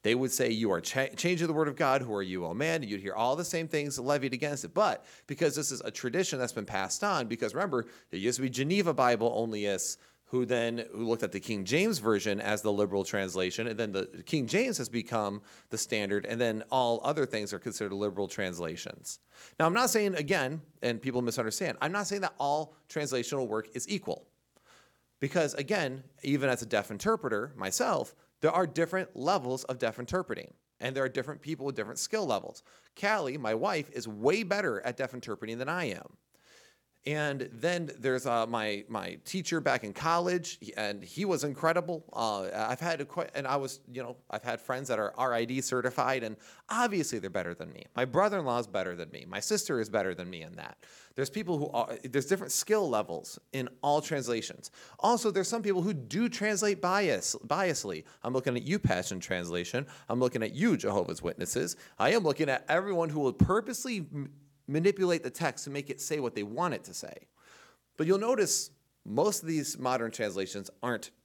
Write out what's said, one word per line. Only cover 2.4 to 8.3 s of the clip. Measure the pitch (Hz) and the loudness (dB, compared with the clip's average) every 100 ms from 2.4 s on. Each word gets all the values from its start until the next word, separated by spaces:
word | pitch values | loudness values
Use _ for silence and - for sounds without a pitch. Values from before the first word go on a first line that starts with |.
O | 82 | -2
man?" | 98 160 165 | -2 0 0
You'd | 117 101 | -2 -4
hear | 98 | -4
all | 107 120 147 | 0 2 2
the | |
same | 170 170 160 | 0 -4 0
things | 151 147 135 | -2 -2 -4
levied | 123 147 131 | 2 2 2
against | 123 147 143 | -2 -2 -4
it. | - | -2
But | 185 208 - - - - | 2 4 2 -6 -20 -12
because | 139 160 139 | 2 2 2
this | 147 | -4
is | 123 | -4
a | 110 | -6
tradition | - 127 147 185 139 | -4 -2 0 0 0
that's | 123 | -2
been | - 98 | -2 -2
passed | 101 95 - | -2 -2 0
on, | 208 170 117 | 0 0 0
because | 117 113 | -2 -2
remember, | 135 196 131 113 - _ | 0 0 0 -2 -12 _
it | 90 | -2
used | 104 | 0